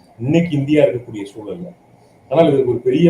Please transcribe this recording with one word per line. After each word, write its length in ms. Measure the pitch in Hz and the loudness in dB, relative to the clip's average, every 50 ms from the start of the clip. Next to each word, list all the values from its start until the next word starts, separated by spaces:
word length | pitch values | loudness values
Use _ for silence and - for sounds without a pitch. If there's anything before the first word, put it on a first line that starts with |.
| _ _ _ - | _ _ _ -8
இன்னைக்கு 340 | 117 135 156 170 175 175 147 | -4 -2 0 0 0 0 -2
இந்தியா 240 | 139 135 143 151 151 139 | -4 -2 0 2 2 2
இருக்கக்கூடிய 400 | 135 127 120 - 120 110 104 98 | 2 0 -2 -8 -12 -12 -12 -12
சூழல்ல. 420 | - - 110 104 104 - 87 87 - - _ _ _ _ _ _ _ _ _ _ - | -14 -14 -16 -14 -14 -12 -12 -14 -16 -18 _ _ _ _ _ _ _ _ _ _ -2
ஆனால் 180 | 131 160 170 156 | 2 2 4 4
இதுக்கு 220 | 135 131 127 123 117 | 2 2 0 0 -2
ஒரு 60 | 120 | -2
பெரிய 260 | - - 139 160 175 165 | -2 0 2 4 4 2